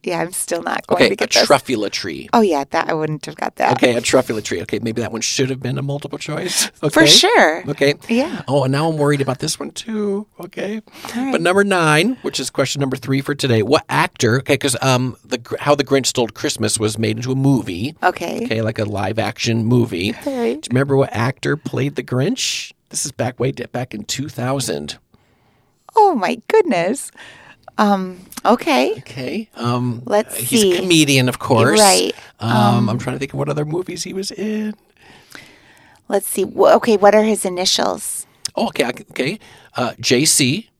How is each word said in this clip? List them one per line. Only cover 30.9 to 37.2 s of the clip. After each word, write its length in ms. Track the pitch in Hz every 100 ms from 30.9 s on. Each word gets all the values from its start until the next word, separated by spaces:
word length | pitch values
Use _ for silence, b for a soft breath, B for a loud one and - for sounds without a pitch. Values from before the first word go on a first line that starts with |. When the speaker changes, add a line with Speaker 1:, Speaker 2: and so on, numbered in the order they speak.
| 165 147 135 127
Speaker 2:
of 120 | 120
course. 400 | - 120 117 214
Speaker 1:
Right. 320 | 202 185 92 B B _
Speaker 2:
Um, 120 | 113
Speaker 1:
Um, 360 | 110 104 120 120
Speaker 2:
I'm 100 | 120
trying 160 | - 127
to 20 |
think 140 | 135
of 60 | 139
what 80 | 143
other 160 | 147
movies 400 | 151 170 185 175
he 80 | 185
was 180 | 190 190
in. 440 | - 214 214 214 214 _ _ B B B B B B B B B B _
Speaker 1:
Let's 200 | 202 -
see. 160 | -
Wh-, 280 | 185 - 190 233
okay, 200 | - 202
what 200 | 202
are 80 | 214